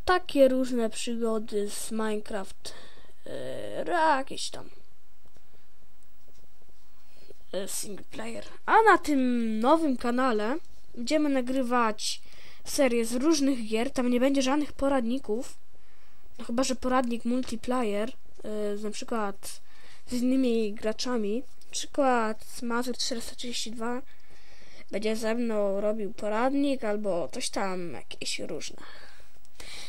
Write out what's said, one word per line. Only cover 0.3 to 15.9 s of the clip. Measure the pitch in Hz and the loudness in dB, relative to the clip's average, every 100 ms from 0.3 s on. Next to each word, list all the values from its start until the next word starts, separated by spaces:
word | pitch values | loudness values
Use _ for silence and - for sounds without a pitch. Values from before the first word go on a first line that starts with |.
| 285 262 | 6 6
różne | 262 254 247 226 | 6 2 0 0
przygody | - - 233 226 220 226 208 208 | -2 -2 0 0 0 0 -2 -2
z | - - | -2 -2
Minecraft, | 220 220 214 214 214 190 - - - - - - - - | -2 0 -2 -2 -4 -4 -4 -4 -4 -4 -4 -4 -4 -4
e, | 131 127 123 104 104 | -4 -4 -4 -4 -2
ra-, | - 339 320 269 | 0 2 2 2
jakieś | - 180 - | 0 -4 -4
tam, | - - - - - - - - - - - - - - - - - - - - - - - - - - - - - - | -4 -4 -4 -4 -4 -4 -4 -4 -4 -4 -4 -4 -4 -4 -4 -4 -4 -4 -4 -4 -4 -4 -4 -4 -4 -4 -4 -4 -4 -4
e, | 185 190 | -4 -4
single | - 214 185 | -4 -4 -4
player. | - - 226 220 - - - | -4 -4 -4 -4 -4 -4 4
A | 415 | 8
na | 440 349 | 8 8
tym | - 285 254 240 226 220 | 6 4 4 2 2 2
nowym | 247 330 320 247 | 6 6 4 2
kanale | 240 247 262 214 208 311 - - - | 0 2 2 2 2 0 -2 -4 -4
będziemy | - 233 311 302 | -4 2 4 4
nagrywać | 269 247 262 240 247 226 214 - - - - - - | 2 2 0 2 2 2 0 -2 -2 -4 -4 -4 -4
serię | - - 262 233 226 | -2 4 4 4 2
z | |
różnych | 240 294 311 277 254 214 | 2 4 4 4 2 0
gier, | 220 254 | 0 0
tam | 269 247 | 2 2
nie | 247 | 4
będzie | 262 277 | 4 4
żadnych | 254 294 285 | 4 2 0
poradników, | - 277 269 226 262 - 214 285 - - - - | 0 2 2 2 0 0 -2 -2 -4 -4 -4 -4